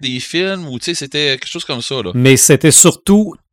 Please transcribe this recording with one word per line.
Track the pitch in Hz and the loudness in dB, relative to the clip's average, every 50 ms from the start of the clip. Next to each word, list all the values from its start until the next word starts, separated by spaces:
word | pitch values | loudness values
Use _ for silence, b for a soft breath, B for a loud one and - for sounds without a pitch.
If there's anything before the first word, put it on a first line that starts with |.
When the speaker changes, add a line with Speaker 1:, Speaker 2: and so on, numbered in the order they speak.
Speaker 1:
des | - 131 127 123 | -8 -8 -8 -8
films | - - - 170 185 190 196 185 170 | -8 -6 -4 -4 -4 -4 -4 -8 -8
ou, | 147 127 | -10 -10
tu | 120 - | -8 -6
sais, | 170 170 | -6 -6
c'était | - 147 135 - 147 147 143 135 | -6 -8 -6 -4 -2 -2 -2 -2
quelque | 127 - - | -4 -6 -12
chose | - 170 - | -12 -12 -10
comme | - 143 120 | -8 -8 -8
ça, | 113 - 135 127 107 | -6 -6 -6 -6 -6
là. | 90 90 | -4 -2
Speaker 2:
Mais | 123 123 135 135 | 2 4 6 6
c'était | 123 - - 147 123 - 156 | 6 6 4 4 4 4 4
surtout | 131 - - 175 - - - - 202 208 214 202 - _ _ _ | 4 4 4 2 2 0 0 2 4 4 2 0 -6 _ _ _